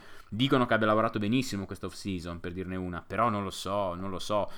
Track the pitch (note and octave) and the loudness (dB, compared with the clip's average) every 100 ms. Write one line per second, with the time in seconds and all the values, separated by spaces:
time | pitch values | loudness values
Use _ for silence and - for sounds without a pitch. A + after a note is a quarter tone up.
0 | - - - G2+ C3+ C#3 A#2+ A2 G#2+ G#2+ | -6 -18 -8 0 4 4 6 4 6 4
1 | A2+ A2 G#2 C3 - G2 F#2+ F#2+ F#2 - | 4 2 2 2 2 -4 -6 -6 -8 -8
2 | G2+ F2+ E2+ E2+ F2+ F2 F2+ F#2 F#2 E2+ | -4 -4 -4 -8 -6 -6 -4 -4 -4 -6
3 | - F#2+ A#2 G#2 G2 - F#2 G2+ F#2+ F2 | -4 2 2 2 -2 -6 -4 -2 -2 -4
4 | G2 F2+ - G#2 F#2+ | -4 -4 0 0 0